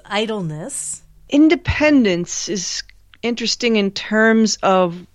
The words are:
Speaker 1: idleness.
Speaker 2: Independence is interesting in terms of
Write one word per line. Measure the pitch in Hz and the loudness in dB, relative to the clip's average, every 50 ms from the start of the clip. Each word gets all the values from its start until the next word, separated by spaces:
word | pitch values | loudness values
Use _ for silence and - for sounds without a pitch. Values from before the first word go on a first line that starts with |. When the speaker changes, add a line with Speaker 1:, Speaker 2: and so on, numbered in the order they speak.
| - | -12
Speaker 1:
idleness. | - 214 208 220 214 220 208 180 160 151 151 175 262 - - - - - - - - _ - - - | -6 -4 -4 -4 -4 -4 -6 -6 -6 -8 -8 -10 -10 -12 -12 -12 -12 -14 -14 -18 -20 _ -20 -8 -2
Speaker 2:
Independence | - 285 311 320 349 339 - - - - 294 302 302 277 240 202 180 170 175 - - - - - | 2 4 4 4 4 2 0 -4 -2 0 2 4 4 4 4 4 2 0 -2 -6 -8 -8 -8 -6
is | 214 202 175 - - - - - - - _ _ _ _ | -6 -6 -6 -8 -8 -10 -12 -14 -20 -20 _ _ _ _
interesting | - 233 240 233 240 214 - - - 240 226 214 | -6 -6 -6 -4 -4 -6 -4 -2 -2 0 0 0
in | 202 196 | 0 -2
terms | 196 - - - 214 220 220 226 220 226 220 208 - - | -4 -6 -6 -2 0 2 4 4 4 4 4 2 0 0
of | - 190 190 185 185 175 170 180 175 - _ | 0 2 2 2 2 0 -2 -6 -14 -20 _